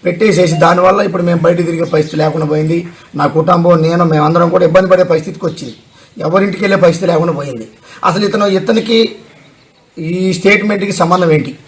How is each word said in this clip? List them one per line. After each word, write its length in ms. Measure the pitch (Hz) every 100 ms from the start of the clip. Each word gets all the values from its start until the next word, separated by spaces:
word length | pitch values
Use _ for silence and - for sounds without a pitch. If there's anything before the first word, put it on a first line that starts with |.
పెట్టేసేసి 500 | 180 170 220 175 175
దానివల్ల 460 | 156 170 175 185 202
ఇప్పుడు 220 | 202 175
మేము 180 | 175 170
బయట 160 | 170 175
తిరిగే 280 | 165 165
పరిస్థితి 320 | 170 156 151 151
లేకుండా 300 | 156 156 151
పోయింది. 320 | 151 156 170 175 - -
నా 120 | 143 147
కుటుంబం, 560 | 160 160 175 170 165
నేను, 220 | 160 170
మేమందరం 440 | 170 156 151 170 170
కూడా 160 | 180
ఇబ్బంది 260 | 170 180 185
పడే 140 | 185
పరిస్థితికి 420 | 180 160 175 - 170
వచ్చింది. 280 | - 131 - _ _ _ -
ఎవరింటికి 460 | 156 185 202 180
వెళ్ళే 140 | 202 190
పరిస్థితి 340 | 175 170 180
లేకుండా 200 | 165 165
పోయింది. 360 | 143 143 120 110 _ - -
అసలు 200 | 127 175
ఇతను, 220 | 202 208 202
ఇతనికి 720 | 190 160 220 - 226 226 - - - _ _ _ _ _ -
ఈ 340 | 160 175 185
స్టేట్మెంట్కి 600 | 175 196 202 208 202 202
సంబంధం 400 | 185 170 180 170
ఏంటి? 260 | 151 131 -